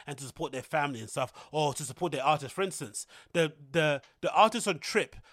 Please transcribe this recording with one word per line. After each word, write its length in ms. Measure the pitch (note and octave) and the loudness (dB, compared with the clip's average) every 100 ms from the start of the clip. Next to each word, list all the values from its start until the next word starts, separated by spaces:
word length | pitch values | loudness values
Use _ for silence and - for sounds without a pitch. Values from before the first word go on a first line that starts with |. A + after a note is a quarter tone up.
| - | -12
and 100 | C3 | -12
to 80 | |
support 280 | C3+ - D#3+ | -12 -8 -6
their 100 | C3 | -6
family 380 | - D#3+ D3 A#2+ | -4 0 0 -4
and 100 | A2 | -8
stuff, 200 | - C3 - - | -4 -6 -6 -6
or 220 | D3+ D3+ | 0 0
to 80 | C3 | 0
support 300 | C#3 - F3 | -8 -4 -4
their 120 | C#3 | 0
artists. 300 | C3+ D3+ C#3 | 2 2 0
For 80 | - | -4
instance, 440 | F#3+ - B2+ - - - - | -4 -4 -10 -10 -14 -16 -4
the, 180 | E3+ D#3+ D3+ C#3 | 0 0 -2 -4
the, 280 | D#3+ D3+ C#3 - _ | 2 2 2 -4 _
the 100 | E3 | 0
artists 340 | - G#3+ A3+ G3 | 6 6 6 -2
on 120 | E3 | -2
Trip 360 | - A3 D3+ - - | -2 -2 -2 -6 -20